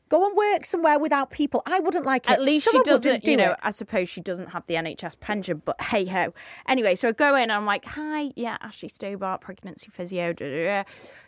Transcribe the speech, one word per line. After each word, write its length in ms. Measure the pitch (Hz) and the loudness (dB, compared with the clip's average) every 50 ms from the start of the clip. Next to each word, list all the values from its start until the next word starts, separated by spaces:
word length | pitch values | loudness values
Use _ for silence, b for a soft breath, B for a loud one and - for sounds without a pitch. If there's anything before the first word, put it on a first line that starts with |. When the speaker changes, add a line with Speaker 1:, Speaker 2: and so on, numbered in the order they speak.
| _ - | _ 0
Speaker 1:
Go 180 | 302 339 392 | 2 2 4
and 100 | 403 381 | 2 2
work 280 | 427 415 415 392 - - | 2 2 2 2 0 -2
somewhere 340 | - - 339 330 302 302 294 | -2 -2 2 4 4 4 4
without 320 | 311 277 294 277 269 - | 2 2 0 0 -2 -2
people. 320 | - - 294 - - 226 - | -2 -2 -2 0 -2 -2 -2
I 140 | - 359 381 | 0 0 0
wouldn't 260 | 311 370 339 339 - | 0 0 0 0 0
like 240 | 269 262 247 - 247 | 0 0 0 2 2
it. 40 | |
Speaker 2:
At 100 | 254 262 | 2 4
least 220 | 269 277 302 294 - | 4 4 4 4 4
Speaker 1:
Someone 180 | 453 440 523 466 | 4 6 6 6
Speaker 2:
she 60 | 294 | 6
doesn't, 180 | 277 226 240 277 | 4 4 4 2
Speaker 1:
wouldn't 160 | 254 214 220 | 0 2 2
do 60 | 208 | 2
Speaker 2:
you 60 | 277 | 4
know, 160 | 226 190 185 | 4 4 2
Speaker 1:
it. 60 | - - | 2 0
Speaker 2:
I 80 | - 208 | -4 -4
suppose 380 | 202 - 202 - 226 190 180 - | -4 -6 -6 -4 -2 -2 -2 -4
she 120 | - 175 | -6 -8
doesn't 280 | - 196 175 185 175 170 | -8 -8 -8 -8 -8 -10
have 180 | 180 170 - | -10 -10 -6
the 100 | - 165 | -4 -4
N 120 | 165 165 156 | -4 -4 -6
H 160 | - - 185 | -8 -10 -12
S 100 | 160 - | -12 -12
pension, 480 | - - - 208 208 185 185 160 151 - | -10 -6 -4 -4 -4 -4 -4 -6 -4 -4
but 160 | 156 - - | -6 -6 -4
hey 260 | - - 240 202 185 | -4 -2 -2 0 0
ho. 280 | 185 190 180 170 170 B B B B B B B | 0 0 -2 -2 -2 B B B B B B B
Anyway, 300 | - 262 254 220 190 185 | -2 0 2 2 2 2
so 120 | - - 226 | 2 0 0
I 40 | |
go 240 | 220 - 294 285 277 | 2 2 4 4 4
in 80 | 262 233 | 4 2
and 80 | 220 | 2
I'm 140 | 208 208 214 | 0 0 0
like, 180 | 208 202 196 - | 0 -2 -2 -4
"Hi, 480 | - - 302 302 302 302 302 294 262 - | -8 -10 -10 -6 -6 -4 -4 -4 -6 -6
yeah, 220 | 233 240 226 214 - | -6 -6 -6 -8 -8
Ashley 260 | - 214 - - - - | -12 -14 -16 -16 -16 -14
Stobart, 540 | - - 214 196 202 196 196 185 185 - | -12 -10 -10 -10 -8 -6 -6 -6 -6 -6
pregnancy 480 | - - 190 - - 185 - - - - | -8 -14 -16 -14 -14 -16 -14 -16 -18 -16
physio." 400 | - - 175 185 190 175 175 170 | -12 -12 -10 -6 -4 -4 -2 -2
Da, 180 | 170 - 135 143 | -4 -4 -6 -6
da, 320 | 131 165 165 190 202 196 | -4 -4 -2 -2 -2 -2
da. 80 | 196 B B B B B B B B | -4 B B B B B B B B